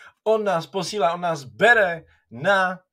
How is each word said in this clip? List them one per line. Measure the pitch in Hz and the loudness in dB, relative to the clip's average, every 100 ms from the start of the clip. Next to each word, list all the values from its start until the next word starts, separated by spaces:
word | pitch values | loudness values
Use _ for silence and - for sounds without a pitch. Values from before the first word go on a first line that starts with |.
| - _ | -20 _
On | 214 220 | 0 0
nás | 208 170 156 | 0 -4 -4
posílá, | 190 170 208 175 | -8 -8 -2 -2
on | 175 | -2
nás | 175 156 | -4 -6
bere | 123 - 214 226 185 165 - _ _ | -8 0 4 4 2 -2 -14 _ _
na, | 117 165 196 185 185 _ | -6 0 0 0 -4 _